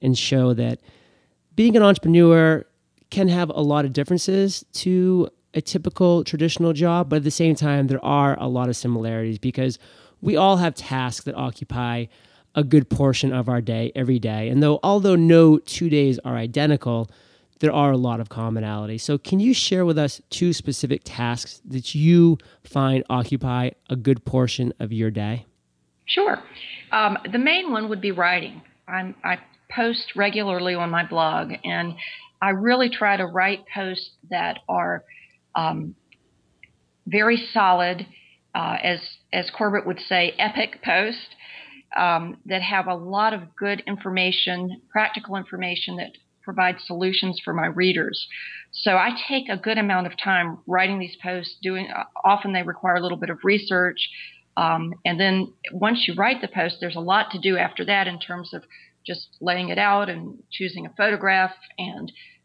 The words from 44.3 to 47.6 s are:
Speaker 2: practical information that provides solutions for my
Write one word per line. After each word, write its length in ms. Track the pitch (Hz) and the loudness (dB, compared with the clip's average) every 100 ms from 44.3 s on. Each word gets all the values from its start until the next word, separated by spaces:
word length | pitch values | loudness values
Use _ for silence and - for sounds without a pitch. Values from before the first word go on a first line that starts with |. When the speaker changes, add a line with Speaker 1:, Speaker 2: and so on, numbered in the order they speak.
| 185 185 180 180 - _ | 0 -2 -4 -6 -10 _
Speaker 2:
practical 460 | 214 214 220 214 196 | -2 -2 -4 -10 -10
information 600 | 185 185 180 175 - 175 | -10 -8 -6 -6 -8 -10
that 160 | - - _ _ | -12 -16 _ _
provides 360 | - 185 180 180 - | -8 0 0 -2 -8
solutions 540 | 175 185 190 190 170 | -4 -2 -2 -4 -6
for 80 | - | -6
my 140 | 165 | -4